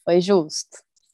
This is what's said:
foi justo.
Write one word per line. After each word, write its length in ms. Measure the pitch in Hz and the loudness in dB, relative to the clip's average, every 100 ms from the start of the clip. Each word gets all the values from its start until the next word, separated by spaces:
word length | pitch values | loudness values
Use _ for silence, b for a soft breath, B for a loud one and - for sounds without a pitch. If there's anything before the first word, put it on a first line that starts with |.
foi 180 | - 175 | -2 0
justo. 560 | 180 196 156 - - - _ _ _ | 2 0 0 -8 -14 -20 _ _ _